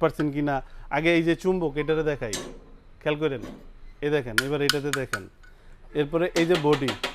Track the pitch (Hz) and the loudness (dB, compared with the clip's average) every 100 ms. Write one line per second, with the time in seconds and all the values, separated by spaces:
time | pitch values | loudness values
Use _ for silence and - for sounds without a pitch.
0 | 160 - 151 143 147 135 - - - 143 | 0 2 -2 0 0 0 -4 -14 -4 0
1 | 165 170 165 165 185 185 160 139 147 160 | 4 4 4 2 2 2 0 -2 0 0
2 | 151 143 117 104 - - - - - - | 0 -2 -4 -6 -8 -14 -18 -20 -20 -6
3 | 151 151 156 131 101 - - - - - | -4 0 0 -2 -8 -14 -16 -18 -18 -4
4 | 147 147 123 107 135 147 143 147 143 139 | 0 0 0 -2 0 0 0 0 0 -2
5 | 127 - 92 - - - - - - 147 | -4 -6 -8 -18 -20 -20 -20 -20 -8 -2
6 | 143 165 175 170 165 175 147 143 131 104 | 0 0 0 2 4 4 4 4 2 -2
7 | - | -6